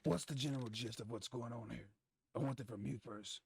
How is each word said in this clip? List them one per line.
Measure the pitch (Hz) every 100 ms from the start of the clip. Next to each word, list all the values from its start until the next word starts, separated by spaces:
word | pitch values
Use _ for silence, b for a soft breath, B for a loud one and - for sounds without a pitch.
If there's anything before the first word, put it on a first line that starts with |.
What's | 156 170
the | -
general | 139 143 139 120
gist | 107 120 113
of | 110
what's | 117 -
going | 123 120
on | 117 110
here? | 117 101 _ _ _ _
I | -
want | 139 127
it | 98
from | 104
you | 120 123
first | 120 107 104 -